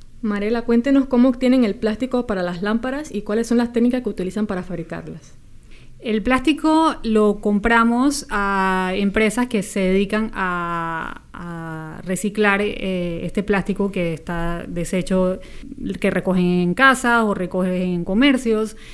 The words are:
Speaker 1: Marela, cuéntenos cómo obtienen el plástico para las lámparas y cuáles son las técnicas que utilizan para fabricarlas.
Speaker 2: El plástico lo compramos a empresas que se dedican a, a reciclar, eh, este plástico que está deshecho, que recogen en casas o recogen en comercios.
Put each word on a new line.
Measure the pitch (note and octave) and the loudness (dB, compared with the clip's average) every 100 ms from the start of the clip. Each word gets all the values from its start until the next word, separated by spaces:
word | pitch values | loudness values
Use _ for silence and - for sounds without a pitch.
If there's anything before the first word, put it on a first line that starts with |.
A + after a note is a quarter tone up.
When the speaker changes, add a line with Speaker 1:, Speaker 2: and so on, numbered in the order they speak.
| - - | -20 -8
Speaker 1:
Marela, | G#3+ G3+ G#3 A#3 | -4 -2 -2 0
cuéntenos | A#3+ A#3 C#4 C#4 C4 | 2 2 4 4 4
cómo | B3 C4 | 4 4
obtienen | B3+ B3 C4 | 4 2 4
el | A3 - | 2 2
plástico | A3 G#3+ B3+ B3 A#3+ | -2 -2 -2 -2 0
para | F#3+ | -2
las | F3 F3 | -2 -2
lámparas | G#3 A3+ C4 C#4 D4+ | -2 -2 -2 -6 -6
y | G#3+ | -6
cuáles | - A3+ A#3 | -2 -2 2
son | A#3+ | 2
las | A#3 | 2
técnicas | A#3 A#3+ B3+ | 2 2 2
que | A#3+ | -2
utilizan | G#3 F#3 G#3 G#3+ | -4 -4 -4 -4
para | F#3 | -4
fabricarlas. | F#3 E3+ E3 E3 D#3+ D#3+ - - - - - - - - | -6 -8 -8 -10 -12 -14 -16 -20 -20 -20 -20 -20 -20 -10
Speaker 2:
El | B3+ A3 | -2 -2
plástico | A3 B3+ B3+ D4 D#4 D#4 D#4+ - | 2 2 2 2 4 4 2 0
lo | A3+ G#3+ G#3+ G3+ | 0 2 4 2
compramos | G#3 G#3 A3+ A#3 A#3 A#3+ C#4 C#4+ - | 0 0 4 4 4 4 2 0 -4
a | G#3 G3+ G3 F#3+ F#3 F#3 | -2 0 2 2 2 0
empresas | F#3+ G3+ G#3+ A3 G#3+ B3 | 0 0 2 2 2 0
que | G#3+ | -2
se | F#3 G3+ | -2 0
dedican | F#3 F#3+ G3+ G#3+ G#3+ | 2 4 2 0 -2
a, | - F#3 F3 E3+ E3+ E3 D#3+ - - - | -4 -4 -2 -4 -4 -4 -6 -8 -12 -16
a | - F3 E3+ E3 D#3+ D#3 - | -14 -12 -10 -10 -10 -10 -10
reciclar, | E3+ F#3 G#3 G#3 G#3 G3 | -6 -2 -2 2 2 2
eh, | G#3 - F#3+ F#3 F3 E3+ | 0 -4 -4 -2 -4 -4
este | F3+ - | -4 -4
plástico | G3 G3+ F#3+ G3 G3 | 0 0 0 -2 -2
que | F#3+ E3+ | -2 -4
está | D#3 - E3+ E3+ F3 - | -4 -6 -4 -2 -4 -6
deshecho, | F3 E3 F#3 F3 F#3 F#3 F#3 - - - - G3 F#3 | -6 -2 -2 0 2 2 -2 -8 -14 -14 -8 -8 -2
que | G3 | -2
recogen | F3+ F#3+ F#3 | 0 0 2
en | F3 F3+ F3 | 2 2 2
casas | F3+ C4+ B3 A#3+ A#3 | 4 4 4 2 2
o | G#3+ | 2
recogen | F#3+ F3+ F#3 F#3 | 0 -2 -2 -2
en | F#3 F3+ F3 | -2 -2 -2
comercios. | F3 G3+ C#4+ B3+ A3+ A3 A3 - - | -2 2 4 4 2 0 -2 -8 -16